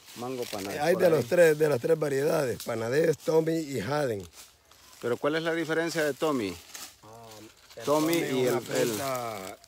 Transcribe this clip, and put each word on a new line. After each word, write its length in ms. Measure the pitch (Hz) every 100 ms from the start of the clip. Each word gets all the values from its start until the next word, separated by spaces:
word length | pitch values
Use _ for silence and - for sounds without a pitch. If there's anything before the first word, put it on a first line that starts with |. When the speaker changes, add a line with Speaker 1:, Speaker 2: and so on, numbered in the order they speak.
| - -
Speaker 1:
Mango 280 | 123 127 117
panadés, 280 | 107 98 98
Speaker 2:
Hay 120 | 151
Speaker 1:
por 80 | 180
Speaker 2:
de 60 | 170
Speaker 1:
ahí. 60 |
Speaker 2:
los 120 | 156 120
tres, 340 | 180 165 151
de 100 | 156
las 100 | 131
tres 200 | 156 160
variedades, 640 | 151 135 147 165 135 107
panadés, 540 | - 113 113 139 170 147
Tommy 360 | - 160 165 165
y 220 | 151 131
Haden. 460 | 98 147 139 104 85 - - _ _ - - -
Speaker 1:
¿Pero 160 | 117 117
cuál 180 | 143 160
es 80 |
la 100 | 165
diferencia 500 | 165 156 160 165 160
de 100 | 151 131
Tommy? 400 | 160 135 101 87 - - - -
Speaker 2:
Ah, 40 | 104 113 113 110 107 - - -
el 80 |
Speaker 1:
Tommy 380 | 117 151 156 170
Speaker 2:
Tommy 180 | 147 131
Speaker 1:
y 40 | 123
Speaker 2:
es 40 |
Speaker 1:
el, 40 | 120
Speaker 2:
una 60 |
planta 960 | 117 - 123 104 135 127 117 104 95 104